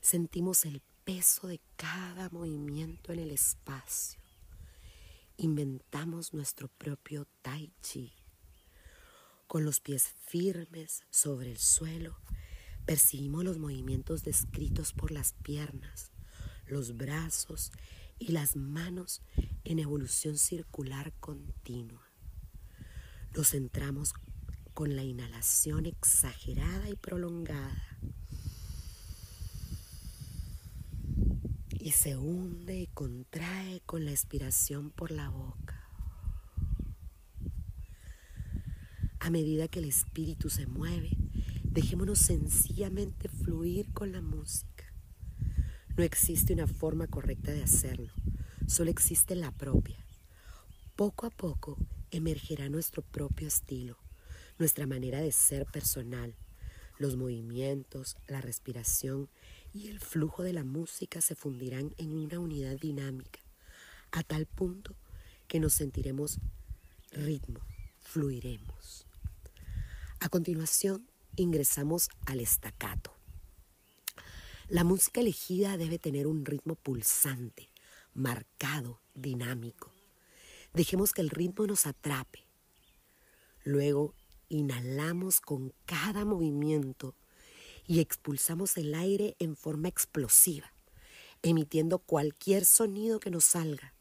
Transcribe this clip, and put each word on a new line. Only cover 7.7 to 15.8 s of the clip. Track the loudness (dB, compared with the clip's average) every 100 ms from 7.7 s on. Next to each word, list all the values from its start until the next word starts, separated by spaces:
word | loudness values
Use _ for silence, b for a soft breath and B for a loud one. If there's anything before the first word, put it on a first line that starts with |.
| -12
chi. | -10 -10 -10 -14 -20 -20 -20 -20 B B B B B B B B B
Con | 0
los | 2 0
pies | -2 2 2 0 -4
firmes | 0 2 0 -6 -12 -10 -10 _
sobre | 2 2 0 -4
el | 0
suelo, | 4 4 2 -4 -6 -10 B B B B B B 0
percibimos | 6 6 4 -2 -2 -2
los | -2
movimientos | -4 -4 -2 -4 -2 -4
descritos | 0 0 0 -2 0 0 0
por | -2 -4
las | -2 -2
piernas, | -4 -6 -4 -4 -8